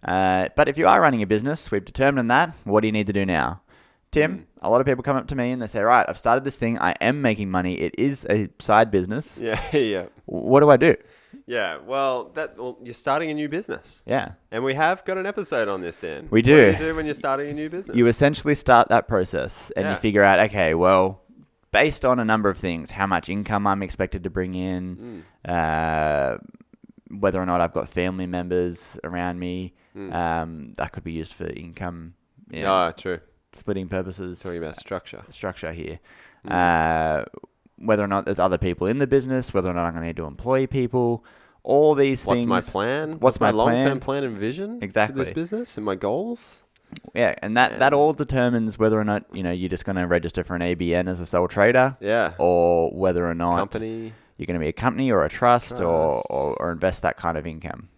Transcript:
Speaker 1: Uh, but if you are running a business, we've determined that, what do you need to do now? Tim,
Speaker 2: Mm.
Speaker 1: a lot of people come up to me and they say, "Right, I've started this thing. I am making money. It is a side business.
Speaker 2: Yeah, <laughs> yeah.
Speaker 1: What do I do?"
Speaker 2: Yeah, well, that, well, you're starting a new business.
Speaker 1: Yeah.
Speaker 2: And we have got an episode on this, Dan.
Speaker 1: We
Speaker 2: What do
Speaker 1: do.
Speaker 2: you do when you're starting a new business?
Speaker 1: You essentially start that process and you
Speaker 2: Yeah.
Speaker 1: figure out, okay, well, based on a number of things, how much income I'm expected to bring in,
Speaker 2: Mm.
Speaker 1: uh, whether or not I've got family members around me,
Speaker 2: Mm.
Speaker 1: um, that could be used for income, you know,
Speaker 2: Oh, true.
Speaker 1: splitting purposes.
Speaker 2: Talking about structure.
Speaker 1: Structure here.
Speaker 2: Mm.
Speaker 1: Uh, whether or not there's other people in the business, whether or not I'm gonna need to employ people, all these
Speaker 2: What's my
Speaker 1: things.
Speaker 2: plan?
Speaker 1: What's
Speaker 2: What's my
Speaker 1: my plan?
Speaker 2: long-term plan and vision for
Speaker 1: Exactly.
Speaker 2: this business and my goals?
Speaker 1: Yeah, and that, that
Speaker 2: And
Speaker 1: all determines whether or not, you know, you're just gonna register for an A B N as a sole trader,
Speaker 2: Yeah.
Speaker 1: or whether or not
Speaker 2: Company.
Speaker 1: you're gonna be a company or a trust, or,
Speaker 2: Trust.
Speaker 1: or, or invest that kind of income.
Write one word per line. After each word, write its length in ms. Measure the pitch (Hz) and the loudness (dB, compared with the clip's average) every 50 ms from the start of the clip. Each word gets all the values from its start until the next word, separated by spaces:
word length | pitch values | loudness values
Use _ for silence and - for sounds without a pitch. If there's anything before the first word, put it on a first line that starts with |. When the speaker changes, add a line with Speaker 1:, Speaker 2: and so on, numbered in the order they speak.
| - | -4
Speaker 1:
Uh, 460 | - 90 92 95 95 92 92 92 - - | -2 0 2 2 2 2 2 0 -2 0
but 120 | - 151 - | 0 0 0
if 100 | 139 147 | 2 2
you 100 | 165 - | 4 4
are 120 | - - | 6 6
running 200 | 170 151 135 113 | 6 4 2 0
a 40 | 104 92 | 0 0
business, 440 | 107 107 110 135 151 165 - - | 0 0 0 -2 -6 -6 -6 -4
we've 120 | - 101 95 | -4 -4 -4
determined 440 | - - - 131 139 143 135 120 117 | -6 -4 0 0 2 2 0 0 2
that, 240 | 120 139 175 170 165 - - | 2 2 2 0 -4 -12 -4
what 160 | 104 101 107 | 2 2 2
do 60 | 104 110 | 2 2
you 40 | |
need 160 | 107 107 104 98 | 0 0 -2 0
to 60 | 101 | 0
do 120 | 101 98 | 0 0
now? 360 | 95 90 80 65 62 87 101 _ _ _ _ _ _ _ _ _ _ | 0 0 0 0 -2 -4 -8 _ _ _ _ _ _ _ _ _ _
Tim, 280 | - 151 151 156 - 87 | 0 0 2 2 0 -8
Speaker 2:
Mm. 40 | 78 _ _ _ | -12 _ _ _
Speaker 1:
a 80 | - 85 | 0 2
lot 120 | 110 123 | 2 4
of 60 | 131 139 | 4 2
people 160 | 135 123 123 | 0 -2 0
come 120 | 143 139 | -2 -2
up 120 | 131 - - | -2 -2 -4
to 60 | 143 | -4
me 160 | 131 123 123 | -4 -2 -2
and 100 | 127 127 | -4 -6
they 60 | 120 107 | -8 -6
say, 140 | - 113 | -4 -2
"Right, 240 | 101 113 123 120 101 - | 2 4 4 4 4 2
I've 100 | - - | -4 -2
started 260 | - 117 117 131 135 | 0 2 2 2 0
this 140 | 139 135 - | -4 -6 -2
thing. 200 | 123 113 117 - | -2 -2 0 0
I 120 | - 87 - - | 0 -2 -2 0
am 220 | - 110 135 147 | 0 0 0 2
making 280 | 139 120 107 104 104 95 | 0 0 0 0 -2 -2
money. 260 | 92 90 90 90 90 - | -2 -2 -2 -2 -2 -2
It 160 | - - - - | -4 -4 -2 0
is 280 | 120 139 139 131 - - | -2 -2 -2 -4 -2 0
a 200 | 101 107 104 90 _ _ | 0 0 0 -2 _ _
side 320 | - - 107 107 117 110 | 0 4 6 6 6 6
business. 460 | 101 98 90 92 110 131 156 - - - | 4 0 0 0 -4 -8 -8 -12 -14 -10
Speaker 2:
Yeah, 200 | 113 113 110 110 - - | -6 -6 -4 -4 -6 -2
<laughs> 60 | - | 0
yeah. 300 | 147 131 110 101 92 87 - _ - _ | 0 0 0 -2 -4 -6 -8 _ -20 _
Speaker 1:
What 340 | - - 85 - 95 127 139 | -10 -10 -6 0 6 6 8
do 100 | 147 147 | 10 10
I 60 | 143 | 8
do?" 220 | 123 139 170 - - - _ _ _ _ _ - - _ | 8 8 6 4 2 -2 _ _ _ _ _ -20 -20 _
Speaker 2:
Yeah, 320 | - 120 120 104 90 80 71 | -6 -4 -4 -4 -4 -6 -8
well, 480 | 69 101 131 135 139 135 131 123 113 - 87 | -10 -6 -4 -2 -2 -2 -2 -4 -6 -10 -8
that, 240 | 151 156 - - - | -10 -10 -10 -10 -10
well, 200 | 120 127 123 _ 123 | -12 -12 -12 _ -16
you're 100 | 120 117 | -16 -16
starting 360 | - - - 135 156 165 156 | -8 -2 -2 0 0 0 -4
a 40 | 151 | -4
new 140 | 151 151 147 | -6 -6 -6
business. 560 | 147 170 220 - - - _ - - - _ | -6 -8 -8 -8 -10 -12 _ -18 -20 -20 _
Speaker 1:
Yeah. 280 | - - 131 - - 90 _ _ _ | -4 -4 -4 -4 -6 -12 _ _ _
Speaker 2:
And 140 | - 113 123 | -8 -4 -2
we 80 | 135 135 | -2 0
have 320 | 139 156 165 185 185 - | 2 2 2 0 0 -4
got 120 | - 190 190 | -6 -6 -4
an 80 | 185 | -6
episode 440 | 196 202 - 196 - 156 123 110 104 | -6 -6 -8 -6 -4 -2 -2 0 0
on 100 | 98 95 | -2 -4
this, 160 | 90 85 82 | -6 -8 -10
Dan. 320 | - - 85 76 69 - - | -8 -10 -10 -8 -10 -8 2
Speaker 1:
We 100 | - 110 | 4 4
Speaker 2:
What 60 | 113 | 6
do 100 | 123 147 151 123 | 10 10 10 10
Speaker 1:
do. 60 | 101 | 10
Speaker 2:
you 180 | 98 95 156 160 | 6 4 0 -4
do 60 | 160 | -4
when 100 | 160 156 | -4 -4
you're 80 | 151 147 | -6 -6
starting 340 | - - 143 135 135 147 147 | -4 -2 -2 -2 -2 -4 -6
a 40 | 143 | -8
new 160 | 147 151 156 | -8 -8 -8
business? 260 | 160 180 196 - - | -8 -10 -10 -4 2
Speaker 1:
You 120 | 120 120 120 | 4 6 6
essentially 460 | 117 - 147 143 151 - - 147 147 | 6 6 4 2 2 2 0 0 0
start 360 | - - - 127 117 117 - | 0 4 6 6 6 6 6
that 180 | - 120 - - | 4 2 2 2
process 640 | 120 98 92 - - 80 67 - - - - - - - | 0 0 0 0 -2 -4 -4 -6 -8 -14 -16 -8 -4 -4
and 80 | 95 | -2
you 60 | - | -2
Speaker 2:
Yeah. 60 | 131 92 | -4 0
Speaker 1:
figure 240 | - 110 101 104 101 | 0 2 4 6 6
out, 160 | 98 98 98 | 8 8 6
okay, 340 | 104 107 98 104 90 80 78 | 4 2 2 0 0 2 2
well, 480 | 82 87 92 95 92 92 95 98 - _ _ - - - _ _ _ _ _ | 4 4 6 6 6 4 2 0 -6 _ _ -20 -20 -20 _ _ _ _ _
based 320 | - 104 135 156 143 - - | 2 4 4 4 0 -2 0
on 160 | 127 127 123 | 0 2 2
a 60 | 117 | 2
number 240 | 110 110 110 104 101 | 2 2 2 2 0
of 80 | 92 - | -2 -2
things, 340 | - 92 85 82 78 78 | -4 -6 -6 -6 -8 -12
how 160 | - 98 98 98 | -6 -4 -2 0
much 220 | 95 85 - - | 0 -2 -2 -4
income 360 | 92 101 104 95 107 101 101 | -8 -6 -4 -2 -2 -2 0
I'm 160 | 104 98 98 | 0 0 0
expected 420 | 98 90 - - 95 92 - 95 87 | -2 -8 -4 -4 -4 -4 -4 -8 -8
to 40 | 95 | -6
bring 260 | - 95 92 92 92 | -4 -4 -4 -4 -4
in, 680 | 92 90 92 92 90 92 92 90 95 107 120 113 90 80 _ _ _ _ | -6 -6 -6 -6 -6 -8 -8 -12 -12 -14 -16 -16 -16 -18 _ _ _ _
Speaker 2:
Mm. 40 | - | -4
Speaker 1:
uh, 880 | 87 85 82 80 78 80 80 80 80 78 78 76 76 73 69 65 57 50 - - _ - - _ - _ _ - - - _ - | -2 -2 0 0 0 -2 -2 -2 -2 0 0 0 0 0 0 -2 -4 -6 -12 -20 _ -20 -20 _ -20 _ _ -20 -20 -20 _ -18
whether 320 | - 101 101 98 90 92 | -10 -2 -2 -2 0 0
or 40 | 92 | -2
not 160 | 90 87 87 | 0 0 0
I've 120 | 85 85 - | 0 0 -2
got 160 | 85 - - | -4 -6 -4
family 360 | - 90 87 92 92 92 92 | -4 -4 -2 -2 -2 -4 -6
members 720 | 90 90 90 90 90 90 90 90 87 85 85 - - - - - | -6 -6 -6 -4 -2 -2 0 0 -2 -4 -10 -16 -18 -18 -14 -12
around 340 | 80 87 87 87 90 87 87 | -10 -6 -6 -6 -6 -6 -6
me, 340 | 90 90 90 90 92 90 _ _ _ _ _ | -6 -6 -6 -8 -8 -10 _ _ _ _ _
Speaker 2:
Mm. 180 | 98 98 95 85 | -14 -14 -8 -6
Speaker 1:
um, 600 | 85 85 82 82 82 80 82 82 78 71 60 50 - | -4 -2 -2 -2 -2 -4 -6 -10 -14 -16 -16 -10 -8
that 140 | 64 82 - | -8 -8 -8
could 100 | - - | -12 -12
be 80 | 87 82 | -8 -8
used 200 | 80 80 - - | -8 -10 -10 -12
for 140 | _ 85 80 | _ -10 -10
income, 680 | - - 82 85 85 - 98 90 87 85 82 85 90 _ _ _ _ _ - _ | -10 -12 -14 -16 -12 -10 -10 -10 -10 -12 -16 -18 -20 _ _ _ _ _ -20 _
you 140 | - 80 78 | -12 -6 -2
know, 240 | 98 95 92 90 82 | 2 2 2 2 0
Speaker 2:
Oh, 40 | |
true. 280 | 82 - - 95 90 80 _ _ _ _ _ _ _ | -2 -6 -8 -8 -8 -8 _ _ _ _ _ _ _
Speaker 1:
splitting 360 | - - - 101 98 92 90 | -16 -8 -6 -6 -6 -6 -6
purposes. 500 | 95 92 92 95 90 95 95 90 90 85 | -6 -6 -6 -6 -10 -10 -10 -12 -12 -12
Speaker 2:
Talking 200 | - 95 87 85 | -12 -10 -8 -8
about 180 | 82 78 - - | -8 -10 -12 -14
structure. 460 | - - 98 92 - - - - - - | -12 -10 -10 -10 -10 -12 -18 -18 -20 -20
Speaker 1:
Structure 440 | - - - 98 92 - - 80 82 | -16 -10 -8 -8 -8 -8 -10 -10 -10
here. 260 | 85 80 - 78 90 _ _ - - - - _ _ _ - | -8 -10 -10 -12 -12 _ _ -20 -20 -20 -20 _ _ _ -2
Speaker 2:
Mm. 40 | |
Speaker 1:
Uh, 720 | - 90 90 87 85 82 80 80 80 80 80 80 78 73 55 - - - - _ _ _ _ _ _ - | 0 2 4 4 4 4 2 2 2 2 0 0 0 -2 -4 -6 -12 -20 -20 _ _ _ _ _ _ -12
whether 260 | - 107 110 104 104 | 0 0 0 0 2
or 40 | 101 | 0
not 180 | 98 98 95 | -2 -2 -2
there's 140 | - 98 92 | -2 -2 0
other 180 | 90 95 90 - | 0 0 2 0
people 300 | - 92 87 - 87 95 | 0 -2 -2 -2 -2 -2
in 120 | 117 139 | 0 0
the 80 | 143 131 | 0 2
business, 460 | 135 139 127 127 131 127 127 - - | 2 0 2 0 -4 -4 -4 -2 -2
whether 160 | 101 87 90 | -2 -2 -2
or 40 | 90 | -2
not 120 | 87 85 | -2 -2
I'm 80 | 85 82 | -4 -4
gonna 120 | 82 82 82 | -6 -8 -8
need 80 | 82 85 | -8 -8
to 80 | 82 | -10
employ 420 | 76 71 - - 120 131 135 135 127 | -10 -10 -10 -4 -2 0 0 0 -2
people, 580 | - 135 123 117 - 127 123 117 117 117 _ - _ _ _ _ _ _ _ | -2 -2 -2 0 0 0 2 2 0 -2 _ -14 _ _ _ _ _ _ _
all 300 | - 123 143 151 151 151 | 2 4 6 6 6 6
these 280 | 139 139 139 135 123 - | 6 4 2 2 -2 0
Speaker 2:
What's 200 | 98 98 120 120 | 0 0 2 2
my 160 | 117 95 92 | 2 0 0
Speaker 1:
things. 100 | - - | 0 -2
Speaker 2:
plan? 380 | - 92 101 117 131 147 156 156 160 | -4 -2 -2 -2 -2 -4 -4 -8 -8
Speaker 1:
What's 80 | 160 | 2
Speaker 2:
What's 180 | - 127 123 - | 2 2 2 4
my 100 | - 104 | 0 2
Speaker 1:
my 120 | - 107 113 | 2 2 2
plan? 100 | 117 117 123 | 2 2 2
Speaker 2:
long-term 200 | 135 139 139 135 | 0 0 -2 -2
plan 240 | - - 135 143 139 | -4 -4 -4 -4 -4
and 140 | 127 113 98 | -4 -6 -4
vision 420 | 101 110 135 165 196 208 233 240 | -4 -6 -4 -6 -8 -10 -8 -8
for 60 | 208 | -10
Speaker 1:
Exactly. 380 | 101 - 110 107 110 135 135 131 | -4 0 0 0 0 0 -6 -6
Speaker 2:
this 100 | 120 101 | -4 -4
business 440 | - 165 175 214 220 240 - - - | -6 -6 -6 -6 -8 -8 -8 -10 -8
and 80 | 104 | -4
my 100 | 104 98 | -4 -4
goals? 680 | 92 104 98 110 151 196 233 240 226 - - - _ _ _ _ _ _ _ - - _ - _ | -2 -2 -2 -2 -2 -4 -6 -8 -12 -12 -20 -20 _ _ _ _ _ _ _ -20 -20 _ -10 _
Speaker 1:
Yeah, 200 | - 120 95 - - | 0 0 0 0 -2
and 140 | - 104 110 120 | -6 -2 2 2
that, 220 | 127 - - - | 2 2 2 2
that 80 | 127 139 | 2 4
Speaker 2:
And 80 | 143 | 4
Speaker 1:
all 180 | 143 147 156 147 | 4 4 2 2
determines 640 | 135 151 135 135 131 123 123 120 117 113 110 104 - | -2 -4 -4 0 0 2 2 2 0 -2 -2 -2 2
whether 220 | 110 110 110 110 | 2 2 2 2
or 40 | 107 | 0
not, 220 | 107 104 104 - _ - | 0 -2 -2 -4 _ -12
you 100 | 95 95 | -6 -4
know, 80 | 87 | -4
you're 180 | 90 90 92 90 | -4 -4 -4 -4
just 160 | 90 85 - | -6 -6 -6
gonna 220 | - 98 92 87 87 | -4 -4 -4 0 0
register 360 | 87 87 82 85 - - 85 | 0 0 0 -2 -6 -6 -6
for 120 | - 90 | -4 -4
an 60 | 87 | -4
A 140 | 87 87 90 | -2 -2 -2
B 180 | 82 90 85 85 | -2 -2 0 0
N 120 | 87 90 90 | 0 0 -2
as 120 | 92 87 | -4 -6
a 60 | 90 | -6
sole 220 | 82 - 87 90 90 | -2 0 0 0 0
trader, 500 | - 101 101 110 123 127 127 135 131 - | 2 2 4 4 6 4 4 2 0 -4
Speaker 2:
Yeah. 340 | - 101 110 117 107 - 85 - | -4 -2 0 0 0 -2 -2 0
Speaker 1:
or 540 | - 87 90 87 85 85 87 85 82 80 | 2 2 4 4 4 4 4 4 2 0
whether 360 | - 85 95 92 90 87 87 85 | -2 -2 -2 0 0 0 -2 -2
or 40 | 85 | -2
not 240 | 85 85 87 87 87 | -2 -2 0 0 0
Speaker 2:
Company. 560 | - - - 110 110 110 113 113 113 110 113 _ _ _ _ _ | -2 -4 -6 -8 -8 -8 -10 -10 -12 -14 -16 _ _ _ _ _
Speaker 1:
you're 80 | - - | -8 -6
gonna 120 | 87 87 | -4 -2
be 80 | 78 76 | -2 -4
a 60 | 80 | -4
company 380 | - 110 127 - 92 135 131 | -2 -2 -2 -2 0 0 2
or 120 | 117 95 76 | 2 2 2
a 40 | 78 | 0
trust, 440 | - - 123 120 120 117 - - 120 | -2 0 2 4 4 4 2 -4 -8
or, 400 | - 90 85 82 80 78 80 69 | -4 -2 0 2 2 2 2 0
Speaker 2:
Trust. 140 | 58 - - | -2 -4 -4
Speaker 1:
or, 260 | - 69 69 73 67 - | -4 -4 -2 -2 -4 -4
or 100 | - 87 | -4 -4
invest 300 | 85 76 87 92 90 - | -4 -2 -2 -2 -2 0
that 160 | - 85 - - | -2 -4 -4 -2
kind 200 | - 85 82 78 | -4 -4 -4 -4
of 80 | 73 85 | -6 -8
income. 420 | 80 80 78 80 - - 95 - _ | -10 -10 -12 -12 -12 -12 -16 -20 _